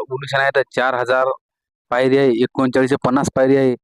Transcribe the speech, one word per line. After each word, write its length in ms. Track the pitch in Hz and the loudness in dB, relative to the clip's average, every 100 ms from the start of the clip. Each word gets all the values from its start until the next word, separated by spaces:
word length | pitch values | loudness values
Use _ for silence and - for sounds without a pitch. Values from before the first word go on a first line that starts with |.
उंच 320 | - 131 139 | -2 -8 -6
नाही, 180 | 135 135 139 | -2 0 0
तर 60 | 127 - | -2 -2
चार 200 | 127 127 | -2 -2
हजार 360 | 120 127 131 131 _ _ _ _ _ | 0 0 0 -4 _ _ _ _ _
पायरी 260 | 120 131 135 | -2 2 2
आहे, 120 | 135 113 | 2 2
एकोणचाळीसशे 520 | 123 - 131 131 131 135 127 | -2 -2 -2 0 0 0 -2
पन्नास 240 | 131 160 - | -2 -2 0
पायरी 200 | 131 135 | 2 2
आहे. 180 | 131 120 | 2 -2